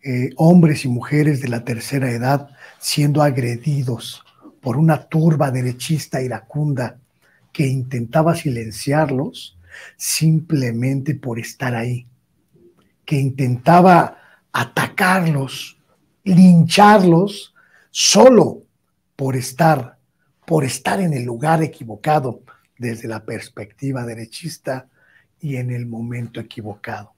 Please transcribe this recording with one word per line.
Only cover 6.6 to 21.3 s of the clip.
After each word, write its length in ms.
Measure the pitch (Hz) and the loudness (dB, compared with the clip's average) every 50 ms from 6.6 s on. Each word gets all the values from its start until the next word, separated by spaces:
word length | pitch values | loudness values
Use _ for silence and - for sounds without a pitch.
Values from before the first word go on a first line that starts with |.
| 151 147 143 127 123 110 - - _ _ _ _ _ _ _ _ _ _ | -4 -4 -2 -4 -6 -8 -8 -14 _ _ _ _ _ _ _ _ _ _
que 140 | _ - 156 | _ -4 -4
intentaba 720 | 135 127 135 123 127 - 123 117 113 - 160 160 165 165 | -2 -2 -4 -6 -6 -6 -8 -8 -2 -2 0 0 2 0
silenciarlos 1200 | 165 - 151 123 117 113 110 104 - - 139 139 151 156 139 135 127 143 220 - - - - _ _ _ _ - - - - _ _ | -2 -4 -6 -6 -6 -8 -10 -12 -10 -6 -2 0 0 0 0 -2 -4 -4 -6 -8 -14 -20 -20 _ _ _ _ -20 -20 -20 -20 _ _
simplemente 1160 | - - - - 156 160 160 156 156 - 160 139 131 120 113 117 123 131 139 139 131 - 135 | -8 -8 -4 0 2 2 2 2 0 -2 -2 -2 -2 -2 -4 -2 -2 -2 -2 -4 -4 -6 -8
por 240 | - - 131 117 113 | -6 -6 -8 -8 -8
estar 340 | 110 - - _ 135 127 120 | -10 -12 -12 _ -6 -6 -4
ahí, 340 | 113 117 123 123 123 - _ _ _ _ _ _ _ _ _ _ _ _ - _ _ _ _ _ _ _ | -4 -4 -6 -6 -8 -10 _ _ _ _ _ _ _ _ _ _ _ _ -20 _ _ _ _ _ _ _
que 140 | - 156 139 | -4 -2 -2
intentaba 1000 | 135 135 123 - 139 123 123 120 - - 170 180 175 185 180 170 - - - _ _ _ _ _ _ _ | -2 -2 -2 -2 -2 -2 -2 0 2 6 6 8 8 8 6 6 4 2 -6 _ _ _ _ _ _ _
atacarlos, 1300 | _ - 123 - _ - - - - - 202 185 185 190 175 165 151 139 135 131 - - - - - _ _ _ _ _ _ _ _ _ _ | _ -6 -6 -4 _ -4 -4 -4 -4 -2 0 0 0 0 0 0 -2 -2 -4 -6 -10 -14 -16 -16 -20 _ _ _ _ _ _ _ _ _ _
lincharlos, 1300 | 196 185 170 185 180 175 170 156 - - - 202 208 214 214 185 180 165 165 190 202 - - - _ _ _ _ _ _ _ _ _ | 2 6 8 8 8 8 6 4 4 4 6 6 8 8 6 6 4 4 4 2 0 -4 -12 -20 _ _ _ _ _ _ _ _ _
solo 720 | _ - - - - 196 226 262 254 214 160 117 - - _ _ _ _ _ _ _ _ _ _ _ | _ -2 0 2 4 8 8 8 8 8 4 4 -2 -10 _ _ _ _ _ _ _ _ _ _ _
por 200 | - 135 131 131 | -6 -6 -4 -4
estar, 600 | 131 127 - - - 165 160 156 135 120 - _ _ _ _ _ _ _ _ _ _ _ | -4 -6 -8 -2 2 2 2 2 2 -2 -10 _ _ _ _ _ _ _ _ _ _ _
por 180 | - 165 156 139 | -2 0 0 0
estar 380 | 127 - - _ - 180 196 | -2 -6 -6 _ -4 -2 -2
en 120 | 196 170 147 | -2 -2 -2
el 100 | 127 123 | -2 -4
lugar 400 | 120 | -6